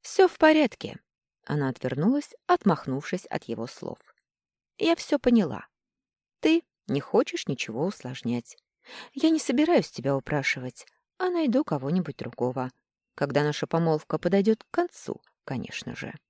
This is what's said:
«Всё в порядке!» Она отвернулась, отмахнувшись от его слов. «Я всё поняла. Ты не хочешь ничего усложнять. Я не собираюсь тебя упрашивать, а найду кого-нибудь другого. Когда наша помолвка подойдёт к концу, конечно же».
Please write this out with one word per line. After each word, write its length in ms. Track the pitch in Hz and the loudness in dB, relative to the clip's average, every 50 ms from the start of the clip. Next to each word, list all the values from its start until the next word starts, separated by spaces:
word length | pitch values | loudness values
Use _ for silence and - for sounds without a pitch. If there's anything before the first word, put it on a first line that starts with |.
«Всё 260 | _ - - - 381 349 | _ -2 4 4 4 4
в 100 | - - | 6 4
порядке!» 600 | 330 311 311 311 294 226 - _ - - - - _ _ _ _ _ _ _ _ _ | 6 6 6 6 4 2 0 _ -14 -14 -14 -16 _ _ _ _ _ _ _ _ _
Она 220 | - 143 151 139 131 | -4 -2 0 0 -2
отвернулась, 680 | 127 - - 127 123 131 156 214 269 294 - - - _ _ | -4 -4 -6 -4 -2 0 2 2 2 0 -2 -6 -20 _ _
отмахнувшись 800 | - 359 349 - 202 160 - - 143 131 139 151 - - 180 - | 0 0 2 4 2 2 2 -2 -6 -6 -6 -4 -6 -8 -8 -8
от 180 | - - - - | -8 -8 -8 -6
его 220 | - 113 113 117 | -6 -8 -8 -8
слов. 320 | 117 - - - - - - _ _ _ _ _ _ _ _ _ _ _ _ _ _ _ - | -10 -12 -12 -12 -12 -12 -12 _ _ _ _ _ _ _ _ _ _ _ _ _ _ _ -2
«Я 160 | - 330 330 | 0 0 0
всё 220 | - - - 302 285 | 0 0 -2 -2 2
поняла. 480 | - 254 240 226 190 139 117 90 - _ _ _ _ _ _ _ _ _ _ _ _ _ _ _ | 4 4 4 4 2 2 -4 -8 -12 _ _ _ _ _ _ _ _ _ _ _ _ _ _ _
Ты 220 | - 311 320 339 _ _ _ _ _ | 2 2 2 2 _ _ _ _ _
не 140 | - - 143 | -4 -4 -4
хочешь 460 | - - - 208 - - - - - - | -2 2 2 2 2 2 -4 -6 -4 -6
ничего 360 | 139 - - - 107 120 151 | -6 -6 -6 -8 -4 -4 -4
усложнять. 720 | 190 - - - 127 131 - - 117 120 120 - - - _ _ _ _ _ _ - - - - - | -4 -6 -8 -12 -12 -12 -6 -4 -4 -4 -4 -6 -10 -20 _ _ _ _ _ _ -20 -20 -18 -20 -14
Я 180 | _ 277 - 320 | _ 0 2 2
не 80 | 320 311 | 2 2
собираюсь 520 | - - 247 254 302 339 349 254 165 - | 0 0 2 2 4 4 4 4 2 0
тебя 260 | - - 123 139 139 | -8 -4 -2 0 -2
упрашивать, 720 | 135 - - 156 147 131 - - 135 127 127 - - - _ _ _ _ _ _ _ | -2 -2 -2 -2 -2 -2 -2 -4 -4 -6 -10 -12 -14 -20 _ _ _ _ _ _ _
а 120 | 370 370 | -4 -2
найду 340 | 349 339 320 254 214 262 311 | 0 0 0 2 2 2 2
кого-нибудь 520 | - 160 139 131 143 165 185 170 147 131 | 0 -4 -2 -2 0 0 0 -2 -4 -8
другого. 540 | - - 123 - - 123 123 127 135 127 127 _ _ _ _ _ _ _ _ _ | -8 -10 -10 -4 -2 -2 -2 -2 -2 -6 -6 _ _ _ _ _ _ _ _ _
Когда 280 | - 151 143 127 143 | -4 -4 0 2 2
наша 240 | 147 151 147 - - | 2 2 0 -2 -4
помолвка 520 | - - 165 170 160 156 156 - _ - 156 | -2 0 0 2 2 2 0 -2 _ -6 -2
подойдёт 460 | - 180 190 196 190 220 220 _ - | 0 2 2 4 4 2 2 _ -4
к 60 | _ | _
концу, 500 | - - 349 349 _ - - - - - _ _ _ _ _ | -4 -2 -2 -2 _ -14 -10 -10 -10 -10 _ _ _ _ _
конечно 500 | - 135 117 - - - - - 113 117 | -8 -6 -6 -6 -8 -10 -12 -10 -10 -10
же». 200 | - - - - - _ | -10 -12 -12 -14 -16 _